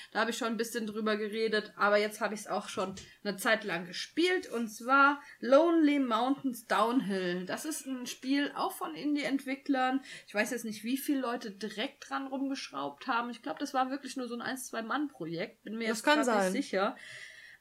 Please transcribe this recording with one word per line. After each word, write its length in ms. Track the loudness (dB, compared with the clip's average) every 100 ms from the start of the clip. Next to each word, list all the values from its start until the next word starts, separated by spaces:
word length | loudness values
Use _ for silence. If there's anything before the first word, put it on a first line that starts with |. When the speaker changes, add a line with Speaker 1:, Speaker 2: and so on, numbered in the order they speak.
| -6
Speaker 1:
Da 80 | 0
hab 80 | 0
ich 80 | 0
schon 120 | -2
ein 80 | -2
bisschen 300 | -2 -4 -4
drüber 300 | -2 -2 0
geredet, 560 | -2 -2 0 0 -2 0
aber 220 | 4 4
jetzt 240 | 2 -2
hab 100 | -4
ich's 160 | -4 -4
auch 220 | -4 -4
schon 260 | -4 -4 -6 -14 -8
eine 140 | -6 -2
Zeit 300 | 2 2 0
lang 220 | -6 -6
gespielt. 600 | -10 -6 0 2 2 -2
Und 200 | -4 -6
zwar 520 | -6 2 6 6 4 -4 -6
Lonely 580 | 6 8 8 8 6 6
Mountains 680 | 4 2 2 2 -2 -4 0
Downhill. 800 | 2 4 2 2 0 0 -2 -2
Das 200 | -4 -4
ist 200 | -6 -6
ein 200 | -8 -8
Spiel 480 | -8 0 0 0 -2
auch 160 | -4
von 240 | -4 -8 -4
Indie-Entwicklern. 1080 | -2 0 0 -2 -2 -4 0 0 2 0 -4 -14 -4
Ich 60 |
weiß 180 | -2 0
jetzt 120 | -2
nicht, 220 | -6 -6 -4
wie 120 | -2
viele 220 | 0 0
Leute 320 | 0 -4 -6
direkt 580 | -8 -8 -4 -6 -8 -10
dran 180 | -8 -6
rumgeschraubt 800 | -4 -2 -4 -6 -6 -6 -6 -4
haben. 240 | -2 -2
Ich 100 | -6
glaub, 180 | -8 -6
das 140 | -2
war 160 | 0 0
wirklich 260 | -2 -8 -8
nur 140 | -6
so 60 | -6
ein 60 |
ein-, 160 | -6 -8
zwei-Mann-Projekt. 1080 | -8 -8 -4 -2 -4 -6 -6 -4 -6 -8
Bin 140 | -10 -4
mir 100 | -2
Speaker 2:
Das 120 | 0
Speaker 1:
jetzt 40 |
Speaker 2:
kann 200 | 4 4
Speaker 1:
grad 40 | 4
nicht 160 | 4
Speaker 2:
sein. 80 | 4
Speaker 1:
sicher. 440 | 2 0 0 0 -2 -12 -16 -16 -18 -20 -10